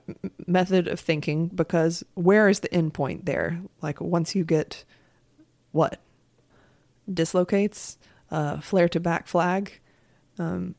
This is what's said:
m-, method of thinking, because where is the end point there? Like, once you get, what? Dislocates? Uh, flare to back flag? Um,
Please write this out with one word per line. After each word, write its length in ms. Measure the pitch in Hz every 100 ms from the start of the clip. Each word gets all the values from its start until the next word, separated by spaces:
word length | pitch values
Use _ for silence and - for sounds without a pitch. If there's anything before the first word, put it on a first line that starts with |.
| -
m-, 240 | - 190 - -
method 400 | 185 185 190 175
of 140 | -
thinking, 460 | - 156 151 151 170
because 580 | 180 156 170 165 165 -
where 340 | - 175 214 208
is 140 | 196
the 120 | -
end 200 | 175 160
point 320 | 156 135 - 175
there? 340 | - 82 170 196 _
Like, 180 | 151 143
once 340 | 170 170 160
you 120 | 196 160
get, 400 | 156 - - - _ _ _ _ _ _ _ _
what? 260 | 156 151 - _ _ _ _ _ _ _ _ _ _ -
Dislocates? 840 | 175 165 180 180 196 202 - - - _ _ -
Uh, 300 | 156 147 147
flare 260 | - 190 170
to 140 | 165
back 260 | 175 165 -
flag? 540 | 175 175 190 202 - _ _ _ _ _ -
Um, 360 | 165 90 180